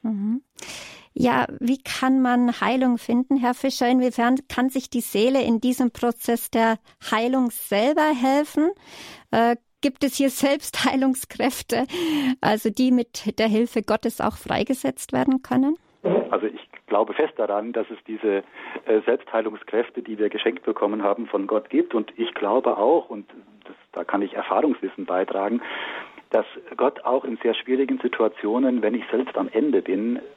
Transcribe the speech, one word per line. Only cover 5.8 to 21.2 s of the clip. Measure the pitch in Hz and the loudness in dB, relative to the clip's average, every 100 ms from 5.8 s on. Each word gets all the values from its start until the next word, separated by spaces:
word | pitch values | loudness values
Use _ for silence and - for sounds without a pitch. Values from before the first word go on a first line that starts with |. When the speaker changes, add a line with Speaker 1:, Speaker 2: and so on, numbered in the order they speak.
| 247 | 0
Speaker 1:
Prozess | - 240 233 - 233 - | 0 -2 -2 -2 -2 0
der | 226 226 220 _ _ - | 2 2 0 _ _ -2
Heilung | 220 240 262 247 | 0 2 2 0
selber | - - 202 247 302 302 | -2 -2 2 2 4 2
helfen? | 262 262 277 302 - 320 392 - - - - _ | 2 2 2 2 0 0 0 -14 -20 -20 -20 _
Äh, | 226 233 240 _ _ | 2 2 0 _ _
gibt | 285 269 | -4 0
es | 277 - | -2 2
hier | 269 | 0
Selbstheilungskräfte, | - 269 294 - - 254 262 269 254 - - 269 - - 233 269 349 330 302 262 262 | 2 0 0 -2 -2 0 2 2 0 -6 -2 -2 -2 -4 -4 -2 -2 0 2 2 0
also | - 214 220 | 0 0 0
die | 208 254 | 2 2
mit | 254 233 - 208 - | 4 0 -4 -6 0
der | 220 | 2
Hilfe | 214 233 233 | 4 2 -2
Gottes | 202 220 226 - | 0 0 -2 -2
auch | 214 - | -4 -4
freigesetzt | - - 202 262 269 262 - | -4 -2 0 -2 -2 -6 -4
werden | 254 262 262 | 0 2 0
können? | - 254 269 330 _ _ - - - | 0 2 2 0 _ _ 0 0 2
Speaker 2:
Also | 95 107 | -2 -2
ich | - - - - | -6 -18 -20 -2
glaube | 104 107 107 | 0 2 2
fest | 151 - | 0 0
daran, | 104 101 113 | -2 -2 -2
dass | 120 104 | -4 -6
es | 110 - | -8 -10
diese, | 110 110 98 - - - - - | -2 0 0 -2 -16 -14 -12 2
äh, | 110 104 | 2 4
Selbstheilungskräfte, | 123 - 113 110 107 - 107 120 - | -2 0 -2 -2 -6 -4 -2 -2 -6
die | 113 104 | -10 -2
wir | 107 | -2
geschenkt | 104 113 85 | 0 -2 0
bekommen | - 107 101 107 | -4 0 0 0
haben, | 101 101 | 0 0